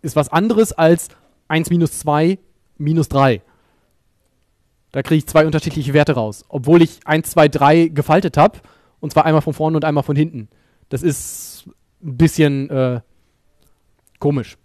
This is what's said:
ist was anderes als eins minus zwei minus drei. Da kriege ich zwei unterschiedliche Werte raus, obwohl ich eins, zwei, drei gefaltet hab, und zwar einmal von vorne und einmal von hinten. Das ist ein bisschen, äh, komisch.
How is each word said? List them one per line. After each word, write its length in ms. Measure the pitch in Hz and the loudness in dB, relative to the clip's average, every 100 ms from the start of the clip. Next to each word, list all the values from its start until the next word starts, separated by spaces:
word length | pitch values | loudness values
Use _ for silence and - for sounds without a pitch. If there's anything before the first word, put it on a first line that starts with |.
ist 120 | 156 156 | -4 -2
was 140 | 143 | 0
anderes 420 | 160 214 220 220 | 0 0 0 0
als 360 | - 165 170 - _ _ _ _ | 2 2 2 0 _ _ _ _
eins 240 | 156 165 | -2 0
minus 260 | 175 160 - | 0 0 -2
zwei 400 | 151 147 165 190 _ _ _ _ | -2 0 0 -2 _ _ _ _
minus 320 | 147 165 151 | -2 -2 0
drei. 320 | 143 135 107 _ _ _ _ _ _ _ _ _ _ _ _ _ _ _ | 2 2 0 _ _ _ _ _ _ _ _ _ _ _ _ _ _ _
Da 100 | 135 | -10
kriege 160 | 131 156 | -2 -2
ich 100 | - | 2
zwei 200 | 160 156 | 2 2
unterschiedliche 460 | 151 165 156 139 | 0 -4 -6 -2
Werte 200 | 143 147 | 0 0
raus, 320 | 123 110 101 _ | -2 -4 -10 _
obwohl 360 | 147 127 170 | -8 2 4
ich 160 | 165 - - | 4 -2 -4
eins, 260 | 156 - | -4 -2
zwei, 160 | - 151 | 2 2
drei 400 | 143 143 165 165 | 4 4 4 2
gefaltet 500 | 151 143 160 190 147 | -2 0 0 0 2
hab, 240 | 185 - _ _ _ _ | 2 0 _ _ _ _
und 120 | 151 | -4
zwar 140 | - 156 | 0 2
einmal 160 | 156 | 2
von 120 | 151 | 0
vorne 220 | 147 156 160 | -4 -2 -2
und 60 | |
einmal 200 | 156 147 | -2 -2
von 120 | 143 147 | -2 -2
hinten. 320 | 156 147 104 _ _ _ _ | -2 -4 -16 _ _ _ _
Das 120 | 135 | -4
ist 640 | 165 139 - - - - - _ _ _ | -4 -4 -10 -16 -18 -20 -20 _ _ _
ein 140 | 165 123 | -14 0
bisschen, 520 | 160 - 151 139 139 | 0 2 0 0 -4
äh, 320 | 135 127 123 - _ _ _ _ _ _ _ _ _ _ _ | -2 -2 -4 -10 _ _ _ _ _ _ _ _ _ _ _
komisch. 380 | 147 143 113 - | -4 -4 -6 -16